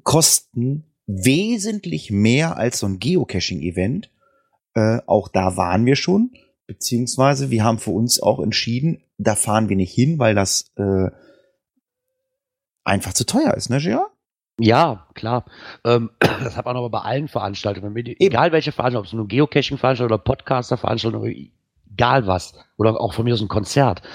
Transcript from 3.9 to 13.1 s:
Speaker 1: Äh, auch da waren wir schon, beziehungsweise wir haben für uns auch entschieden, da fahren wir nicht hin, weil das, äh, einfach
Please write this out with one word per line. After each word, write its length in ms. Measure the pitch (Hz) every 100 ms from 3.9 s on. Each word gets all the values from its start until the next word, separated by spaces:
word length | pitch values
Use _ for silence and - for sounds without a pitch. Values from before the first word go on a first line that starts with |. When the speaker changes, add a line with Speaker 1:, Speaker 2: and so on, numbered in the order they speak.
| 170 - _ _ _ _ _ _
Speaker 1:
Äh, 240 | 117 110 117 -
auch 220 | 104 -
da 280 | 95 92 92
waren 280 | 90 92
wir 120 | 120 -
schon, 340 | - 196 247 - _ _ -
beziehungsweise 840 | 107 - 120 123 - 135 135 135
wir 140 | 117
haben 140 | 110 107
für 120 | -
uns 320 | 95 120 -
auch 180 | 101 123
entschieden, 640 | 104 - - 120 160 156 _ -
da 160 | 104
fahren 340 | 104 - 107 107
wir 80 | 98
nicht 160 | 92
hin, 260 | - 135 165
weil 160 | 113
das, 360 | 101 98 - - -
äh, 340 | 101 95 92 - - _ _ _ _ _ _ _ _ _ _ _ _ _ _ _
einfach 280 | - 98 98